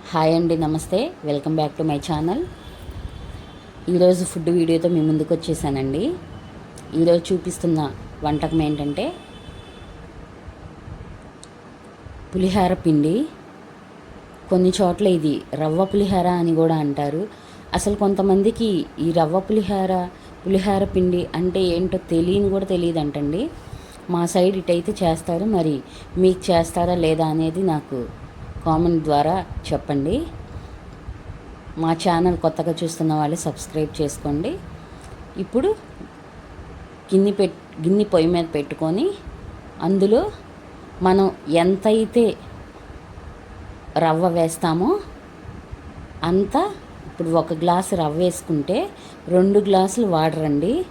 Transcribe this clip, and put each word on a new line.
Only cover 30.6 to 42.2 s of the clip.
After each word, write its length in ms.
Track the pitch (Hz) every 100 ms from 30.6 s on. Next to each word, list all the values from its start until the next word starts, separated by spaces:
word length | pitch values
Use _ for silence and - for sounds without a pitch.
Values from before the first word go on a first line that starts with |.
| - - - - - - - - - - - -
మా 160 | 165
ఛానల్ 440 | 165 190 170 180 170
కొత్తగా 380 | 160 156 160 165
చూస్తున్న 300 | 170 - 160
వాళ్ళు 220 | 151 147 170
సబ్స్క్రైబ్ 680 | 160 - - 156 151 -
చేసుకోండి. 560 | 147 - 151 147 208 381 - - - - - - - -
ఇప్పుడు 300 | 185 240 370 440 - - - - - - - - - - - - -
గిన్నె 180 | 190 196
పెట్-, 500 | 202 185 - - -
గిన్నె 200 | 160 196
పొయ్యి 260 | 208 175 160
మీద 160 | 175 165 147
పెట్టుకొని 540 | 139 151 160 185 359 392 - - - - - -
అందులో 500 | 175 196 196 233 415 - - - - - - -
మనం 300 | 185 190 190 - -
ఎంతైతే 880 | 165 175 190 220 220 220 240